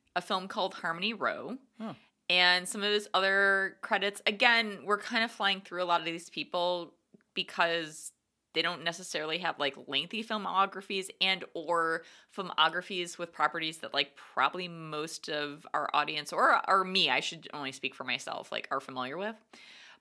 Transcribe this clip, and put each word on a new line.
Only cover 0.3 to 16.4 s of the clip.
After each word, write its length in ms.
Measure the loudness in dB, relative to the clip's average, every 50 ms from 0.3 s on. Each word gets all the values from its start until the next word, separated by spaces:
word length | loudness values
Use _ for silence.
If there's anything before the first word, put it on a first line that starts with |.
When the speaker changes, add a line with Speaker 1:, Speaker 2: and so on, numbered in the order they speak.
| -2 -2 -2 -4
Speaker 1:
called 260 | -2 -2 -2 -2 -2
Harmony 380 | -4 -4 -4 -2 -2 -2 -2 -2
Row. 440 | 0 0 -2 -2 -2 -6 -8 -10 -10 -12 _ _ -12
Speaker 2:
Huh. 140 | -10 -10 -10 -12 _ _ _ _ _ 4
Speaker 1:
And 360 | 6 6 8 8 6 4 2 -2
some 140 | -4 -2
of 80 | 0 2
his 160 | 2 2 2 2 2
other 640 | 2 4 4 6 6 6 6 4 4 2 0 -4 -8
credits, 400 | -4 -2 0 0 0 0 -2 -2 -2
again, 540 | -2 2 4 6 6 6 6 4 0 -4 -6 -2
we're 140 | 0 0 0
kind 240 | 0 -2 0 0 0
of 60 | 0
flying 300 | -2 0 0 0 0 0
through 220 | -4 -6 -4 -2
a 20 | 0
lot 160 | 2 2 2
of 60 | 2
these 240 | -2 -6 -6 -10 -10
people 640 | -8 -8 -6 -4 -2 0 2 2 0 0 -4 -8 -14 _ _ _ -20 _ _ _ -8
because 800 | -8 -6 -4 0 2 2 4 2 0 -2 -4 -8 -10 -12 -12 -14 _ _ _ _ _ _ _ 0
they 80 | 0
don't 200 | 2 2 0 -2 -4
necessarily 540 | -4 -4 -4 -8 -6 -4 -4 -2 -2 -2 -2
have, 200 | -2 -2 -2 0
like, 160 | -2 -2 -2 -4 -6 -4
lengthy 340 | -2 -2 -2 -2 -6 -6 -4
filmographies 840 | -4 -4 -4 -4 0 2 2 2 2 0 -6 -8 -6 -4 -4 -4 -6 -2 0
and 240 | 2 2 2 0 -4 -8 -10
or 480 | -6 -2 0 2 2 2 0 0 -2 -6 -10 -20 -20 -20 _ -10
filmographies 840 | -8 -8 -2 2 4 4 4 4 0 -6 -4 -4 -4 -4 -6 -6 -8
with 140 | -10 -8
properties 460 | 0 2 2 2 2 0 -4 -4 -4 -6
that, 140 | -8 -2
like, 240 | 0 0 0 0 -4
probably 520 | -12 -20 -6 0 2 2 2 2 -2 -6 -8
most 600 | -10 -10 -8 -6 -6 -6 -6 -6 -8 -8 -6 -4
of 380 | -4 -2 -2 -4 -6 -10 -8 -4 -2
our 160 | -2 0 2
audience, 400 | 2 0 0 0 -2 -6 -6 -4
or, 280 | 0 2